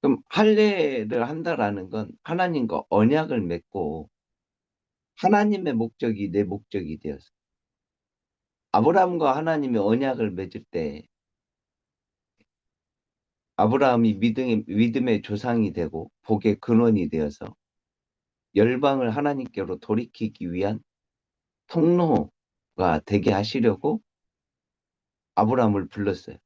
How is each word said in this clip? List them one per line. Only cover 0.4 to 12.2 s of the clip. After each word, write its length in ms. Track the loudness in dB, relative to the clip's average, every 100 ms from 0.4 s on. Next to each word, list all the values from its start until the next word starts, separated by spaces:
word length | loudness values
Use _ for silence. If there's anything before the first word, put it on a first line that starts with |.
| 4 6 4 2 0 -2 -4 -2 -2
한다라는 600 | -4 -4 -2 -2 -2 -8
건 200 | -8 -8 -12
하나님과 600 | -8 -2 -2 0 -2 -4 -2
언약을 520 | 2 4 2 0 -4
맺고 680 | -4 -6 _ -6 -6 -6 -12 _ _ _ _ _ _ _ _ _ _ _
하나님의 580 | 2 4 4 0 -2
목적이 560 | -2 -4 _ -4 -4 -2
내 140 | -2
목적이 540 | -2 -4 _ -10 -8 -10
되어서 320 | -10 -12 _ _ _ _ _ _ _ _ _ _ _ _ _ _ _
아브라함과 640 | 2 4 4 2 2 0 0
하나님의 440 | -2 -2 0 0
언약을 520 | 2 0 0 -2 -4
맺을 320 | -6 -10 -12 -10
때 360 | -8 -6 -10 -18 _ _ _ _ _ _ _ _ _ _ _